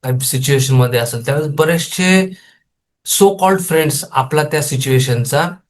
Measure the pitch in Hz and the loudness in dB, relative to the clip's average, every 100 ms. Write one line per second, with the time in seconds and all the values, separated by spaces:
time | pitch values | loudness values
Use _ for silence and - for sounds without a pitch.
0 | 131 127 - 131 131 139 131 131 123 123 | -2 -4 -2 -2 0 0 4 4 4 0
1 | 117 117 127 143 156 147 156 170 165 - | -2 -4 -4 -2 -2 0 0 0 -4 -2
2 | 185 185 190 185 _ _ _ _ _ _ | 2 2 2 -6 _ _ _ _ _ _
3 | - - 196 190 185 190 180 160 156 - | -6 2 2 4 0 0 0 0 0 -2
4 | - 139 127 151 151 156 143 135 135 131 | -4 -4 -2 -2 0 -2 -2 -4 0 0
5 | 131 120 123 139 170 175 | 2 -2 0 0 -2 -6